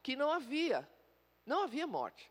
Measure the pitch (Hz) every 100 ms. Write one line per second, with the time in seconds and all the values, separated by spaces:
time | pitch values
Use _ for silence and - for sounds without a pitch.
0 | - 262 294 339 233 302 330 139 143 -
1 | _ _ _ _ - 330 370 254 330 160
2 | 113 - -